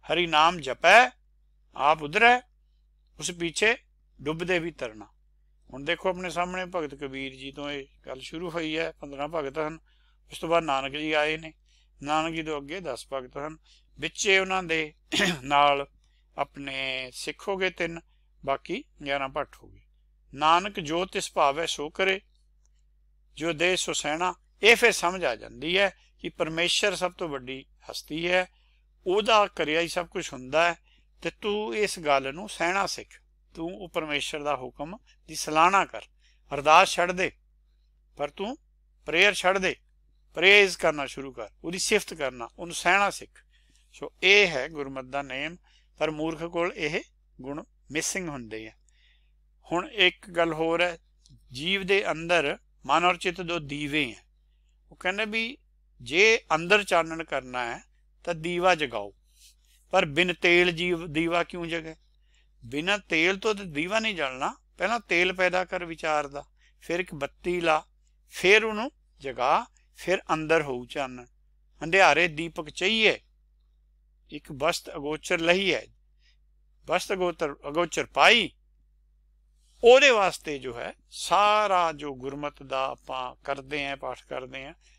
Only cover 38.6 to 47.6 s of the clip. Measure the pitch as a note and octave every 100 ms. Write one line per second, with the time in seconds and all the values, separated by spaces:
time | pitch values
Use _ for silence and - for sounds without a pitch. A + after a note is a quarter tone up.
38.6 | _ _ _ _ - D#3 G3+ F#3 F#3 G3
39.6 | F#3 B2 _ _ _ _ _ - F3+ G#3
40.6 | G3 F3 E3+ D3+ C3+ - C3+ A#2+ G#2 _
41.6 | E3 F3+ - G#3 - E3 C3+ B2+ A#2 -
42.6 | C3+ - F3 G3 G3+ - D#3 _ _ _
43.6 | _ _ _ - - _ F#3 G3+ F#3+ D3
44.6 | C#3+ D#3 C#3 C3+ B2+ C#3 C#3 C3 D#3 F3
45.6 | _ _ _ _ D#3 D3+ D#3+ D#3 E3+ E3+
46.6 | F3 A3 D3+ F3+ - _ _ - C3 D3